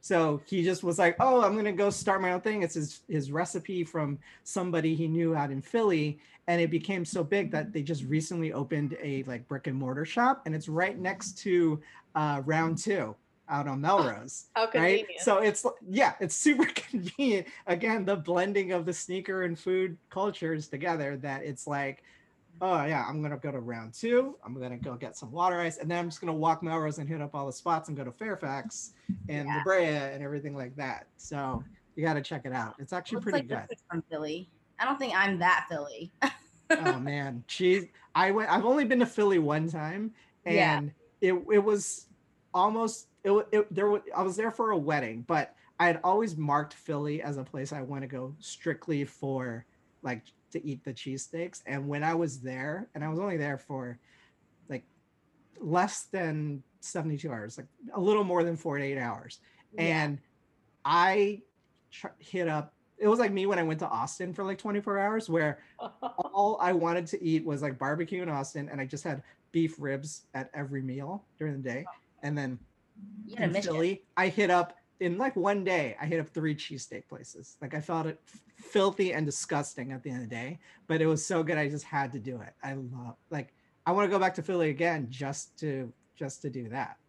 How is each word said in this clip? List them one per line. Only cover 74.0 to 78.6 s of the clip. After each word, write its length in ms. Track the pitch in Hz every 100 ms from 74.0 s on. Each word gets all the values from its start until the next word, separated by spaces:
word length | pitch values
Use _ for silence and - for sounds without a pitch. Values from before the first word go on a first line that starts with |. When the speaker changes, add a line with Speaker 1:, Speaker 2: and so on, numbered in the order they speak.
| _ -
Speaker 1:
I 100 | 185
hit 220 | 160 202
up, 260 | 175 175 - _ _
in, 160 | 180 175
like, 180 | 262
one 300 | 262 185 202
day, 320 | 190 180 135 104
I 60 |
hit 160 | 151 165
up 80 | 151
three 260 | - 156
cheesesteak 540 | 151 - 139 - 127 -
places. 480 | 131 127 - - -
Like, 100 | 135
I 80 | 151
felt 260 | 151 165 160
it 140 | - _
f-, 140 | - _ _